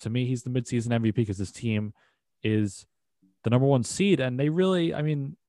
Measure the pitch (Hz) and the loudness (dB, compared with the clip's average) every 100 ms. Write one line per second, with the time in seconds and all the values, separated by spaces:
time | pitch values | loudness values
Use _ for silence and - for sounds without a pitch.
0 | 113 123 127 127 127 127 123 120 113 117 | -4 -2 -2 -2 -2 -4 -2 -2 0 0
1 | 113 104 104 95 95 - 117 107 107 - | 2 0 -2 -2 -6 -6 -4 -2 -4 -12
2 | _ _ _ _ 110 107 104 - - _ | _ _ _ _ 0 0 0 -6 -20 _
3 | _ _ _ _ 113 123 135 135 113 - | _ _ _ _ 0 2 4 2 2 0
4 | 196 160 127 123 147 165 185 185 165 - | 4 4 2 0 -2 2 2 2 0 -2
5 | 151 147 139 160 | -2 -2 -4 -10